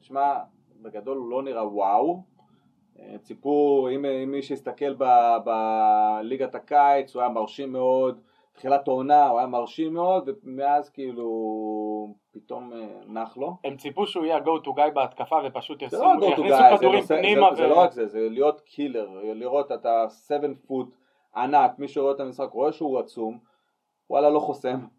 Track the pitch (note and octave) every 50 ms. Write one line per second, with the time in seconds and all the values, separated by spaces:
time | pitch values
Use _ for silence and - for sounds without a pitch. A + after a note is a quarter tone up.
0 | _ _ C3 C#3 C#3 C#3+ C#3 - - - _ _ _ _ _ A2 A2 A2+ - G#2
1 | G2+ B2 C3+ C3+ B2 A#2 A#2+ C3 C3+ C3+ B2+ A2+ A2 G#2 G2+ G2+ G2 G2 G2+ A#2+
2 | C3 D#3 F3 F#3 - _ _ _ _ _ _ _ _ _ _ _ _ _ _ _
3 | - - G#2 G#2 _ _ A2+ G#2+ _ C#3 D3 D3 D3 C#3+ C#3 C#3 C3 B2+ B2+ C#3
4 | C#3+ C#3 C3+ C3 C3+ C3+ C#3 C#3 C3+ C3+ C#3+ - - C3 A2+ - C#3+ C#3 C3+ B2
5 | C3+ B2+ B2 A#2+ A#2 A#2 A#2 A2+ G#2 A#2 A2+ A2 A2 A2 A2 A2 A2 A2 G#2+ G#2+
6 | G#2+ G#2+ G#2+ A2 A2 A#2 C3 C3+ C3+ - - A#2+ - _ D3 D3 C#3+ C#3 C#3+ C#3
7 | C3+ C3+ - B2 B2 B2 A#2 A2+ A2 G#2+ - - C#3 C3+ B2+ C3 B2+ B2+ C3 C3
8 | C3 B2+ A#2+ A2+ _ _ _ _ _ _ _ _ - C3 C#3 C#3 C#3 D3 C3 C3
9 | C3 C3+ D3 D3 C#3+ A#2 A#2 A#2 B2+ B2+ B2 B2 - - - - D#3+ D#3+ D#3+ E3+
10 | F3 F3+ F#3 F#3+ D3 C3 C3+ C3+ _ C3 C3 C3 C#3 C#3+ C#3+ D3 C#3+ C#3+ _ -
11 | C#3 C3 B2 A#2 A#2+ A#2 A2+ A2+ A2 A2 A2 A2 A2 G#2+ G#2+ G#2+ G#2+ G#2+ G#2+ G#2+
12 | G#2+ G#2 G#2 _ _ _ _ G#2+ _ _ B2 A#2+ B2 B2 A#2+ A#2 A2 G#2 G#2 G2+
13 | G2+ G#2 G#2+ A2 A2+ A2+ - B2 C3+ D#3+ F#3 - _ C#3+ C#3 C#3 - D3 C#3 F3+
14 | G#3 F#3+ - F#3 D#3+ D#3+ E3 D3+ C3+ D#3 D#3+ D#3 D3 C#3 C3+ C#3+ D3 D3+ D3 C#3+
15 | C3 A#2+ - - B2+ - D#3+ D#3 C#3+ C3+ B2 B2 - - D3+ C3+ C#3 B2+ - -
16 | C4 F4+ F#4 - G4+ F#4+ D4+ - - - C#4 C4 B3+ B3 A3 G3 F#3+ - - G3+
17 | F#3 - D#3 D#3+ F3+ G3+ G#3 - G3 F#3+ D3+ C#3+ D#3+ D3+ D3 E3+ F3+ - - B2
18 | A2+ G#2 G2+ A2 A2+ A2+ A2 B2 C#3 D3+ D3+ - _ _ _ - C#3+ C#3+ B2 A#2
19 | G#2+ F#2+ F#2+ F#2+ G2+ G#2+ A2 A2 A#2+ B2+ B2+ C#3+ C#3+ - C3 A2+ - A#2+ A#2 A2+
20 | A2+ A2 - _ _ _ D3 D3 D3 C#3+ C3+ C3+ _ _ C3+ C3 B2+ B2+ - _
21 | _ _ _ _ _ _ _ - B2 C3+ D3 C#3+ D#3 D3+ - - C#3+ C3+ - D3+
22 | C3+ C#3 C#3 C#3 C#3 C3 B2+ C3 C#3 B2+ - - B2+ - - - E3+ D3 C3 B2
23 | A#2 - - A#2+ A2+ A2 A#2 A#2+ _ _ _ _ _ _ _ _ _ _ _ _
24 | _ _ B2 C#3 C#3+ D3 D3+ D3+ D3 D3+ C#3 A#2 - B2+ B2+ C3 A#2 - _